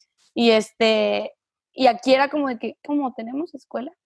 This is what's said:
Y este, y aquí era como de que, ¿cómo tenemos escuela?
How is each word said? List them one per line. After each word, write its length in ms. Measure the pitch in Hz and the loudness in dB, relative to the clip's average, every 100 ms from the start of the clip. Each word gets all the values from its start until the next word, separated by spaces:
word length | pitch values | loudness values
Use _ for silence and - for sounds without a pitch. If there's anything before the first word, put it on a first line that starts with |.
| _ _ _ | _ _ _
Y 160 | - 233 | 0 4
este, 840 | 220 214 _ 226 220 208 208 214 - _ _ _ | 4 2 _ 2 2 0 -2 -6 -14 _ _ _
y 140 | - 254 | 2 2
aquí 300 | 233 262 262 | 2 2 2
era 140 | 277 | 2
como 180 | 302 277 | 0 -4
de 100 | 226 | -4
que, 200 | 226 - | -8 -10
¿cómo 300 | - 294 262 | -6 -4 -4
tenemos 400 | 226 226 269 349 | -8 -10 -8 -10
escuela? 380 | 262 - - 269 - | -12 -12 -10 -10 -16